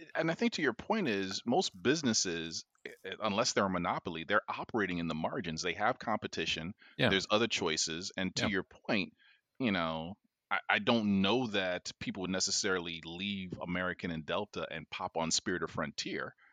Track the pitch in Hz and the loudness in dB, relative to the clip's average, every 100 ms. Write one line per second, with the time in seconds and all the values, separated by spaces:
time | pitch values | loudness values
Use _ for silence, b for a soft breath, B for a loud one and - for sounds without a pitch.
0 | - - 165 165 233 - 143 110 - 220 | -8 -2 0 2 0 2 0 0 0 0
1 | 160 98 95 95 113 147 - 92 117 165 | 2 2 0 -2 0 2 0 0 2 4
2 | 135 107 95 82 82 80 - _ - - | 4 2 2 -2 -4 -8 -12 _ -18 -12
3 | 95 92 107 101 120 - 98 90 87 143 | -10 -4 -2 0 2 4 2 2 0 -2
4 | - 82 80 101 - 101 123 113 95 87 | -4 -6 2 2 2 -6 -2 0 0 0
5 | 85 78 82 80 87 80 87 85 107 - | -2 -2 -2 -2 -4 -4 -2 0 0 0
6 | - 107 98 - 80 - 82 - b b | -2 -2 -2 -4 -2 -2 -4 -10 b b
7 | 123 95 - 107 113 - 90 78 82 80 | 4 4 4 4 4 2 2 2 0 -2
8 | 98 - 92 - 107 95 - - - 107 | -6 -4 -4 0 0 0 -4 -8 -2 0
9 | 87 - b b b - 127 95 82 80 | -2 -6 b b b -4 0 2 0 -2
10 | 82 - _ _ - 98 - 107 104 117 | -6 -10 _ _ -4 -2 2 2 4 4
11 | 104 98 95 120 120 101 92 90 - - | 6 4 6 4 2 0 0 -2 -4 -10
12 | 123 104 92 95 98 - 104 92 85 82 | -8 -4 -2 0 0 0 2 0 -2 -8
13 | 80 85 101 98 92 - 85 90 90 87 | -8 -6 -4 -4 -6 -8 -4 -2 -2 -2
14 | 90 80 76 87 104 - 78 80 76 - | -4 -4 -2 -4 -4 -6 -6 -8 -10 -8
15 | 92 82 82 - - 90 80 - 76 - | -6 -2 0 0 0 -2 -2 -4 -6 -4
16 | 95 80 67 - b | -6 -6 -8 -12 b